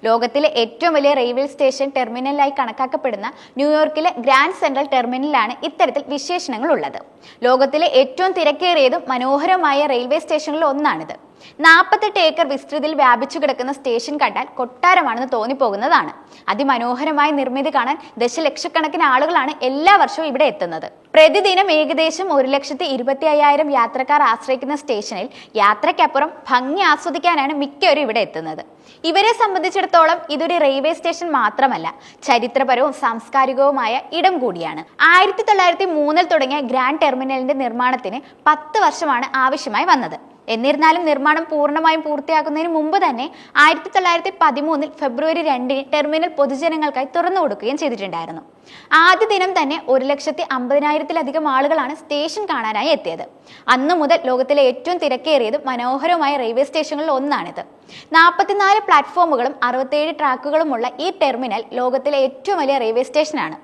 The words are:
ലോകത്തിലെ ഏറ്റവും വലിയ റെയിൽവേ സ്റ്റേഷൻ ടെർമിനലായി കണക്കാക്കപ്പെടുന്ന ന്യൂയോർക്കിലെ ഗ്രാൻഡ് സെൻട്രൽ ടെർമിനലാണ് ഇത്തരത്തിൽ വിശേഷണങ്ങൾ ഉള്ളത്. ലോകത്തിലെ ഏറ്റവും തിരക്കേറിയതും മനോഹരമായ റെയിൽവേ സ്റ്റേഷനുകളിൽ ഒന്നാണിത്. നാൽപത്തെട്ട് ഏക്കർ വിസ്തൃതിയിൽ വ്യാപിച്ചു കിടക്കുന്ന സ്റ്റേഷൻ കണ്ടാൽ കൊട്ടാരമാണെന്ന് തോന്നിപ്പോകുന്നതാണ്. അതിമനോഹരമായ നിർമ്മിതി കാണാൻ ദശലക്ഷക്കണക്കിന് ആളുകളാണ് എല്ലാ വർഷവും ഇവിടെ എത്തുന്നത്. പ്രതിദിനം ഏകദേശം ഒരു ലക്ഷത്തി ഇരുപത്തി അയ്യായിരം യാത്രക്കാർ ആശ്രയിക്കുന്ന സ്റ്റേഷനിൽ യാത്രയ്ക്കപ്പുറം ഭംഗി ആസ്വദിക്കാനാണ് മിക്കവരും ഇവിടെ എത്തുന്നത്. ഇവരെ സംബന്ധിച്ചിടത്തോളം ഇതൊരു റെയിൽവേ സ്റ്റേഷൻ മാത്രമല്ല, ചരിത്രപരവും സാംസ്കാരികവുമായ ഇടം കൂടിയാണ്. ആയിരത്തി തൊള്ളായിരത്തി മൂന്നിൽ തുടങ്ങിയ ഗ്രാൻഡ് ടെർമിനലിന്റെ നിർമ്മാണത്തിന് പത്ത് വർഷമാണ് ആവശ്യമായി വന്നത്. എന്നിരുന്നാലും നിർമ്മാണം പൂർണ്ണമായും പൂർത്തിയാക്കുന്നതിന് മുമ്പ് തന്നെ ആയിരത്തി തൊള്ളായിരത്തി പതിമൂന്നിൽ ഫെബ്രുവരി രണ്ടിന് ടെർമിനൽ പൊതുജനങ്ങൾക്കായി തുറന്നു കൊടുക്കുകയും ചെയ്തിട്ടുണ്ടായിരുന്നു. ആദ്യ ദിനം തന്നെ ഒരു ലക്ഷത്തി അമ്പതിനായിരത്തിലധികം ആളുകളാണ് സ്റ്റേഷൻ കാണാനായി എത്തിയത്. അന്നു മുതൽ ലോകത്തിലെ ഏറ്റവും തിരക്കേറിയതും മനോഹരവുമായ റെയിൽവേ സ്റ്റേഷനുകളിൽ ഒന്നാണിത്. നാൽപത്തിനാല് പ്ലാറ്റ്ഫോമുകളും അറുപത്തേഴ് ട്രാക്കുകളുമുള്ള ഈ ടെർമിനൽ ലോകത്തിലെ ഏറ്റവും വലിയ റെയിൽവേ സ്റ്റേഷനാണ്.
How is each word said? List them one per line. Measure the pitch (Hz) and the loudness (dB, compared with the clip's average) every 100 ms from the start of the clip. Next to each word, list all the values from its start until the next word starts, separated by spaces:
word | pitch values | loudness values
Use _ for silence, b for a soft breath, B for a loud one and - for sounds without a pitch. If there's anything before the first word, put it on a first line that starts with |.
| 220 | 2
ലോകത്തിലെ | 226 233 262 302 269 | 0 0 0 0 0
ഏറ്റവും | 226 - 339 311 | -4 -2 0 2
വലിയ | 277 285 | 2 2
റെയിൽവേ | 240 240 277 | 0 -2 -4
സ്റ്റേഷൻ | 277 277 262 277 277 | 0 -2 0 -4 -2
ടെർമിനലായി | 240 240 262 285 277 277 | -4 -6 -4 0 0 0
കണക്കാക്കപ്പെടുന്ന | 247 220 262 311 262 202 214 B B - | -6 -4 -6 -4 -4 -6 -10 B B -4
ന്യൂയോർക്കിലെ | 294 302 302 302 330 - | 0 2 0 0 -2 -2
ഗ്രാൻഡ് | 240 262 302 381 | 2 2 2 0
സെൻട്രൽ | 302 269 285 | -2 -2 -2
ടെർമിനലാണ് | 262 240 254 285 277 220 247 311 | -2 -2 -4 -2 0 -2 -4 -10
ഇത്തരത്തിൽ | - 330 254 277 | -2 0 0 -6
വിശേഷണങ്ങൾ | 285 - 349 349 220 285 254 | -8 -6 -6 -6 -6 -2 -2
ഉള്ളത്. | 143 135 - _ B B 240 | -2 -10 -18 _ B B 2
ലോകത്തിലെ | 262 269 294 330 254 | 2 2 2 2 2
ഏറ്റവും | 277 269 370 370 | 2 0 -2 2
തിരക്കേറിയതും | 311 294 359 339 262 330 - | 0 0 0 2 2 2 -4
മനോഹരമായ | 254 254 277 339 370 311 277 294 | -4 0 0 2 2 2 2 0
റെയിൽവേ | 247 247 302 | 0 0 -4
സ്റ്റേഷനുകളിൽ | - 302 302 302 320 | -2 -4 -2 -2 0
ഒന്നാണിത്. | 269 294 170 160 - - B B B | 0 0 -2 -8 -14 -18 B B B
നാൽപത്തെട്ട് | 320 330 370 415 427 403 320 | 6 6 6 2 0 2 2
ഏക്കർ | 311 311 | 2 -2
വിസ്തൃതിയിൽ | 269 - 302 302 302 | -2 -6 -4 -4 2
വ്യാപിച്ചു | 262 240 262 339 | 4 4 0 -2
കിടക്കുന്ന | 285 262 247 277 | -2 -2 -6 -6
സ്റ്റേഷൻ | 262 233 233 294 | -4 -4 -4 -2
കണ്ടാൽ | 262 202 269 - | -2 -2 -8 -8
കൊട്ടാരമാണെന്ന് | 240 - 349 370 285 226 254 | -8 0 4 4 2 -4 -4
തോന്നിപ്പോകുന്നതാണ്. | 240 220 269 247 196 247 311 156 - B B - | -2 -2 0 0 0 2 2 0 -10 B B -6
അതിമനോഹരമായ | 208 277 254 240 247 311 294 294 285 | -2 0 0 -2 -4 -2 0 0 0
നിർമ്മിതി | 262 254 277 | -2 -2 -2
കാണാൻ | 285 240 311 B - | -2 -2 -4 B -4
ദശലക്ഷക്കണക്കിന് | 240 320 302 269 339 330 311 330 302 | -4 0 -4 -4 -4 -2 -2 0 2
ആളുകളാണ് | 254 302 339 262 302 254 | 2 2 0 0 -4 -4
എല്ലാ | 277 330 403 | 2 4 6
വർഷവും | 311 - 320 | 4 -2 -4
ഇവിടെ | 262 294 | 0 0
എത്തുന്നത്. | - 175 160 156 - _ | 0 -6 -6 -10 -16 _
പ്രതിദിനം | 302 320 403 392 370 392 311 | 6 6 6 2 2 2 2
ഏകദേശം | 294 320 320 320 381 285 | 0 0 0 -2 -2 0
ഒരു | 262 | 2
ലക്ഷത്തി | 277 277 285 339 | -2 -4 -6 -4
ഇരുപത്തി | 262 240 269 311 | -4 -2 0 2
അയ്യായിരം | 247 294 285 302 269 | 4 4 4 2 2
യാത്രക്കാർ | 226 247 262 294 262 | 0 -2 0 2 2
ആശ്രയിക്കുന്ന | 226 - 262 262 285 | 0 -2 -4 -4 -8
സ്റ്റേഷനിൽ | 285 220 208 196 233 B B 220 | -4 -4 -4 -8 -10 B B 2
യാത്രയ്ക്കപ്പുറം | 202 277 302 359 311 277 302 - - | 2 4 0 2 2 2 -2 -4 -2
ഭംഗി | 254 262 339 359 | -2 0 0 2
ആസ്വദിക്കാനാണ് | 302 349 320 349 330 277 302 | 0 -2 -2 0 0 -2 -2
മിക്കവരും | 277 - 370 285 294 | -6 0 2 2 0
ഇവിടെ | 220 190 | -2 -2
എത്തുന്നത്. | 165 160 156 - B B B 320 | -6 -10 -10 -14 B B B -2
ഇവരെ | 339 427 453 | 2 2 2
സംബന്ധിച്ചിടത്തോളം | 440 370 370 381 370 339 320 339 - | 0 0 -2 -2 2 4 4 2 -4
ഇതൊരു | 294 330 349 | -4 -2 0
റെയിൽവേ | 294 269 285 330 | 0 2 -2 -2
സ്റ്റേഷൻ | 339 339 349 285 | -4 -6 -4 -2
മാത്രമല്ല, | 208 208 269 196 165 - B B - | -2 0 0 0 -8 -10 B B 0
ചരിത്രപരവും | 240 233 254 262 247 285 269 | 0 2 -2 2 2 2 0
സാംസ്കാരികവുമായ | 247 226 - 277 262 254 277 269 226 240 - 320 | -4 -4 -2 0 0 2 2 2 -2 -4 -4 0
ഇടം | 370 359 | 0 2
കൂടിയാണ്. | 247 175 165 151 - b 311 | -2 -4 -8 -10 -16 b 6
ആയിരത്തി | 359 370 392 427 | 6 4 0 0
തൊള്ളായിരത്തി | 403 359 339 381 311 | 4 4 2 -2 0
മൂന്നിൽ | 294 311 339 | 0 2 2
തുടങ്ങിയ | 330 262 285 254 | 2 0 -2 -2
ഗ്രാൻഡ് | 254 254 311 | -2 0 2
ടെർമിനലിന്റെ | 302 254 262 269 254 277 | 0 0 -4 -4 -2 -2
നിർമ്മാണത്തിന് | 254 233 247 254 196 233 B B - | -2 -2 -2 -2 -6 -10 B B 0
പത്ത് | 302 - 440 | 0 -2 2
വർഷമാണ് | 381 392 311 247 262 269 262 | 2 0 -2 -2 -2 0 0
ആവശ്യമായി | 285 - 214 339 | -2 -4 -2 2
വന്നത്. | 302 180 160 - - - | 2 0 -10 -18 -20 -6
എന്നിരുന്നാലും | 226 254 294 320 330 330 | -2 0 2 4 4 2
നിർമ്മാണം | 285 285 311 330 | 0 2 0 0
പൂർണ്ണമായും | 302 294 302 320 320 311 | -2 0 2 0 0 -2
പൂർത്തിയാക്കുന്നതിന് | 294 285 320 311 302 339 | -6 0 -2 0 -4 -2
മുമ്പ് | 320 302 392 | -2 0 0
തന്നെ | 370 233 294 B B - | 0 -2 -8 B B 4
ആയിരത്തി | 294 320 392 | 4 4 -2
തൊള്ളായിരത്തി | 392 359 339 359 381 | 0 2 0 -2 0
പതിമൂന്നിൽ | 311 269 294 302 294 - | 0 2 -2 -2 -4 -4
ഫെബ്രുവരി | 285 233 311 330 311 | -6 -2 -2 0 -2
രണ്ടിന് | 254 247 269 269 | -2 -2 -4 -2
ടെർമിനൽ | 294 294 311 349 330 | -2 0 0 -2 0
പൊതുജനങ്ങൾക്കായി | 277 269 330 320 302 285 277 | -2 0 -4 -2 -4 -4 -4
തുറന്നു | 339 349 381 | -2 -2 0
കൊടുക്കുകയും | 311 202 214 294 | -2 -2 -6 -4
ചെയ്തിട്ടുണ്ടായിരുന്നു. | 269 226 196 165 165 160 - _ B B B 320 | -4 -4 -8 -8 -10 -14 -18 _ B B B 4
ആദ്യ | 339 381 440 | 6 4 2
ദിനം | 403 370 359 | 2 0 0
തന്നെ | 285 320 - | -2 -4 0
ഒരു | 262 262 | 0 0
ലക്ഷത്തി | 285 311 302 320 262 | -2 -4 -6 -4 -4
അമ്പതിനായിരത്തിലധികം | 247 285 294 302 285 330 285 302 302 | 0 0 2 -2 -2 -4 -2 -2 0
ആളുകളാണ് | 262 285 320 254 302 | 0 2 0 -2 -8
സ്റ്റേഷൻ | - 294 311 359 403 | -6 -4 -4 -6 -6
കാണാനായി | 285 220 214 269 311 | -4 -4 -4 0 -2
എത്തിയത്. | 175 165 - - B B - | -2 -10 -14 -18 B B 0
അന്നു | 254 277 349 | 0 2 0
മുതൽ | 294 339 262 | 2 2 2
ലോകത്തിലെ | 254 262 285 262 | 0 2 4 4
ഏറ്റവും | 247 - 359 | 2 -6 -2
തിരക്കേറിയതും | 311 254 262 294 220 285 277 | -2 -2 0 2 2 -2 -4
മനോഹരവുമായ | 247 240 269 320 349 262 285 | -6 -4 -4 0 0 0 0
റെയിൽവേ | 233 233 277 | -2 -2 -2
സ്റ്റേഷനുകളിൽ | 311 302 294 320 262 | -2 -4 -4 -2 -2
ഒന്നാണിത്. | 285 262 170 - - - B B B 311 | -2 -4 -4 -12 -14 -18 B B B 4
നാൽപത്തിനാല് | 339 349 392 403 392 415 403 | 6 4 0 2 4 2 4
പ്ലാറ്റ്ഫോമുകളും | 311 277 349 339 262 247 285 247 | 2 2 0 2 2 -2 -2 -2
അറുപത്തേഴ് | 247 262 294 302 311 | -2 -2 -2 -2 -2
ട്രാക്കുകളുമുള്ള | 302 262 294 302 320 240 247 247 330 | -2 -2 -2 0 0 -2 -4 -4 -6
ഈ | 359 | 0
ടെർമിനൽ | 285 240 254 208 220 247 | -2 0 -6 -6 -6 -4
ലോകത്തിലെ | 254 254 262 285 262 | -2 -2 0 0 0
ഏറ്റവും | 269 - 381 | -2 -4 -2
വലിയ | 269 277 | 0 0
റെയിൽവേ | 220 226 254 | 0 -2 0
സ്റ്റേഷനാണ്. | - 202 277 160 160 | -2 -2 -4 -6 -8